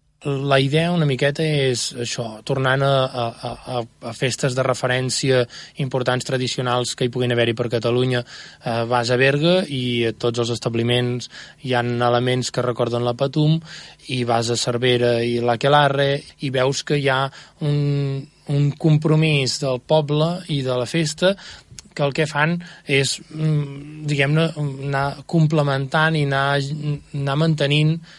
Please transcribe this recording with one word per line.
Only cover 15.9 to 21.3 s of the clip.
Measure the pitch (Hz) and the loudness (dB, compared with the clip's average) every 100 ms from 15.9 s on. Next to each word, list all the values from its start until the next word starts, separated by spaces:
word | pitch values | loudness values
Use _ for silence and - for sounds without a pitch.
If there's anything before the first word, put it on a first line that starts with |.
| 139 139 139 - - | 2 0 0 -6 -8
i | 143 | -4
veus | 127 131 139 - | 0 0 0 -2
que | 147 | 0
hi | 135 | 2
ha | 131 135 - - - 147 | 0 -2 -6 -20 -6 -2
un, | 147 143 143 139 139 139 _ - 143 | 0 0 0 -2 -4 -10 _ -4 0
un | 143 | 0
compromís | - 160 151 156 156 160 147 127 - | 2 4 4 4 4 4 2 0 -2
del | 139 123 - | -2 -2 2
poble | 160 147 151 160 180 - | 2 2 0 0 -2 -4
i | 143 127 | -2 0
de | 123 | -2
la | 120 | -2
festa | 165 156 - 180 | -2 -2 0 0